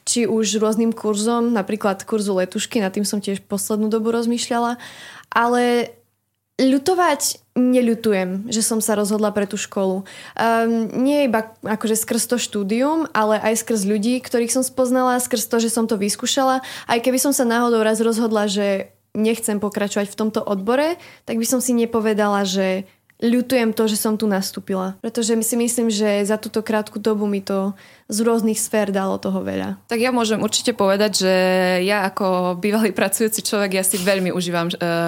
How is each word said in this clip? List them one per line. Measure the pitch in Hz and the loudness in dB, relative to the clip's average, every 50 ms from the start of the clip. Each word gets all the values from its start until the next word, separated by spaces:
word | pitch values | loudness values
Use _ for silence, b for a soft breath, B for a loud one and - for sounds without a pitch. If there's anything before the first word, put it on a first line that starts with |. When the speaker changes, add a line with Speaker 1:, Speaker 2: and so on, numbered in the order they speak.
| B | B
Speaker 1:
či | - - 240 233 | -4 0 0 0
už | 202 226 220 220 196 202 220 | 2 2 0 0 0 0 0
rôznym | 214 214 220 202 226 226 | 2 2 2 2 0 0
kurzom, | 226 226 - 214 214 202 208 226 240 233 233 240 240 | 0 -2 -2 -2 -2 0 0 0 0 2 2 2 2
napríklad | 208 190 - 214 214 - 208 190 196 - | 0 2 2 0 2 2 0 0 0 -4
kurzu | - 226 214 202 202 196 | -2 -2 0 0 0 2
letušky, | 185 185 185 - 220 - - - 247 196 | 0 0 0 -2 -6 -6 -2 0 0 0
nad | 190 | 0
tým | 190 208 208 | 0 0 -2
som | - - 208 196 | 0 -2 -2 -2
tiež | 202 196 196 - | -2 -4 -4 -4
poslednú | _ 202 196 - - 220 208 214 | _ -4 -4 -2 -2 0 0 0
dobu | 214 214 226 214 226 | 0 0 0 0 0
rozmýšľala, | 233 233 233 226 240 233 - - 247 233 240 233 240 240 B B B B B B B B B B | 0 0 0 0 0 -2 -2 -2 0 0 0 0 -2 -4 B B B B B B B B B B
ale | - 220 233 240 240 247 247 240 240 240 233 - - - _ _ _ _ _ _ _ _ _ _ _ - | 0 2 2 4 4 2 2 2 2 2 0 -2 -8 -16 _ _ _ _ _ _ _ _ _ _ _ 2
ľutovať | 254 269 262 285 277 349 370 349 359 330 294 285 - - - - _ _ _ | 2 4 4 4 2 2 2 4 4 2 2 2 -2 -4 -4 -6 _ _ _
neľutujem, | - 247 254 254 254 247 233 226 226 - 220 208 190 185 180 185 196 208 233 | 0 2 4 4 4 4 2 0 0 2 0 2 2 0 -2 -4 -6 -6 -4
že | 220 220 214 | -4 -2 -2
som | - 226 220 214 | 0 0 -2 0
sa | - 214 202 | 0 0 0
rozhodla | 208 196 220 208 214 208 | 0 0 0 0 0 0
pre | 196 214 202 | 0 0 -2
tú | 202 - | -2 -4
školu. | 202 - - - 202 196 190 185 190 190 B B B B B B | -8 -8 -6 -4 -2 0 0 0 -2 -6 B B B B B B
Ehm, | - 220 226 226 226 226 226 233 226 226 - - 226 | -2 0 2 2 2 2 2 2 0 0 -2 -2 0
nie | 254 277 294 294 285 254 | 0 2 4 4 2 4
iba | 220 226 220 - - _ - | 2 0 -2 -2 -10 _ -6
akože | 196 214 208 - 214 220 | -4 -4 -2 0 0 0
skrz | 220 - - 233 233 - | 0 -2 -2 -2 -2 0
to | - 247 233 - | -2 -2 -2 -2
štúdium, | - - 208 202 190 220 233 262 285 320 330 311 - - | -4 -4 -4 -2 -2 0 0 2 2 0 0 -2 -2 0
ale | 214 214 214 214 202 | 0 2 2 2 2
aj | 196 214 226 220 - | 2 0 0 0 -2
skrz | - 233 220 190 | -2 -2 0 2
ľudí, | 196 214 214 202 240 247 254 | 0 0 0 2 0 0 -2
ktorých | 254 - - 233 240 226 | -2 -2 -2 0 0 0
som | - 262 262 | 0 0 -2
spoznala, | 254 - - 254 254 254 254 254 254 247 247 247 | -2 0 -2 0 2 2 2 2 2 2 0 0
skrz | - 254 226 202 | 0 -2 -2 -2
to, | - - 233 226 | 0 0 0 0
že | 226 | 0
som | 220 240 226 | 0 0 0
to | 214 233 | 0 0
vyskúšala. | 196 202 208 - - - 240 - 277 262 262 262 262 262 B B B B B | 0 0 -2 -4 -4 -4 -2 0 2 2 2 0 0 -2 B B B B B
Aj | 233 240 | -2 0
keby | 233 254 247 262 - | 2 2 0 2 2
som | 285 | 2
sa | 277 - 262 | 2 2 2
náhodou | 233 226 240 240 240 233 226 220 | 2 2 2 2 2 2 2 2
raz | 214 220 208 226 | 2 2 2 2
rozhodla, | 226 226 214 240 220 220 214 208 214 | 0 2 0 0 0 2 0 0 0
že | 190 208 202 202 196 190 196 - _ _ _ _ _ | 0 0 0 0 0 -2 -4 -8 _ _ _ _ _
nechcem | 208 214 220 233 226 - - 208 | 0 0 0 0 0 -2 -2 -2
pokračovať | 202 202 208 202 208 202 202 - 214 202 196 - | -2 -2 -4 -2 -2 -4 -2 -2 -2 -4 -4 -4
v | - | -4
tomto | 220 220 214 220 - | -4 -2 0 -2 -2
odbore, | - 208 190 190 214 247 269 294 320 349 349 B B B B B | -2 -2 -2 0 0 0 2 2 0 -2 -4 B B B B B
tak | - 233 226 | -6 -4 -2
by | 233 226 | 0 0
som | 262 254 - | 0 0 0
si | - 247 | 0 2
nepovedala, | 233 233 226 233 226 208 220 214 202 208 208 202 202 202 | 0 0 0 0 0 0 2 2 2 2 2 2 0 0
že | 190 185 196 190 190 190 190 196 b b b _ _ _ | 0 0 0 0 0 0 -2 -4 b b b _ _ _
ľutujem | _ - 233 233 247 247 247 262 247 233 226 214 | _ 0 2 2 2 2 2 2 2 2 2 0
to, | - 220 220 | 0 0 0
že | 214 | 0
som | 214 - 220 214 208 | 0 0 -2 -2 0
tu | 226 214 | 0 0
nastúpila, | 196 190 190 - - 202 190 - 196 190 185 190 190 - | 0 0 -2 -4 -8 -10 -8 -6 -4 -4 -4 -6 -8 -8
pretože | - 226 226 240 233 208 233 226 | -10 -6 -4 -2 0 0 0 0
si | 220 - - | 0 -2 0
myslím, | 233 233 240 240 247 226 226 | 0 0 0 0 0 0 0
že | 214 202 214 208 202 202 | 0 0 0 0 2 0
za | 202 196 220 | 0 0 -2
túto | 214 214 220 - 226 | -2 -4 -4 -4 -4
krátku | 214 - 220 214 214 - - 214 | -2 0 -2 -2 -2 -4 -8 -4
dobu | 208 226 214 202 214 | -2 0 0 0 0
mi | 208 202 196 | -2 -2 -2
to | 190 - 196 196 190 202 196 B B B B B B B 214 | -2 -2 -2 -2 -2 -2 -4 B B B B B B B -4
z | 202 | 0
rôznych | 226 233 233 233 208 220 214 214 | 2 2 2 2 2 0 0 0
sfér | - - - 214 208 196 190 | -4 -2 0 0 0 0 0
dalo | 196 190 190 190 | -2 0 0 -2
toho | 196 - 196 190 190 | -2 -2 -2 -2 -2
veľa. | 185 196 190 190 185 202 196 - - - | -2 -2 -4 -4 -4 -4 -6 -8 -8 -6
Speaker 2:
Tak | 233 | -2
ja | 226 233 254 247 | 0 0 0 2
môžem | 240 233 214 220 202 - | 0 0 0 0 0 0
určite | 214 - - - - 233 | 0 -2 0 -2 -2 0
povedať, | - 202 190 196 196 208 208 196 - 185 | 2 2 2 4 4 2 2 2 2 2
že | 185 190 185 185 185 185 185 185 180 185 180 180 196 | 4 4 4 4 4 4 4 2 2 2 2 2 2
ja | 208 208 185 | 2 2 0
ako | 196 - - 208 185 185 180 180 180 180 175 | 0 -2 0 0 0 2 2 0 0 -2 -2
bývalý | 185 208 208 220 220 208 - | -2 0 2 2 2 0 2
pracujúci | - 214 196 - - 226 220 220 - | 0 0 0 0 0 0 0 -2 -2
človek, | 190 - - 208 202 196 185 190 | -4 -2 -2 0 0 0 0 -2
ja | 185 - | -2 0
si | - | -2
veľmi | 196 180 196 196 196 185 180 165 | 0 0 0 2 2 0 0 -2
užívam, | 185 175 175 175 170 170 175 | -2 -4 -2 -2 -2 -2 -2
e, | - - 175 170 170 170 170 | -2 -2 -2 -2 0 0 0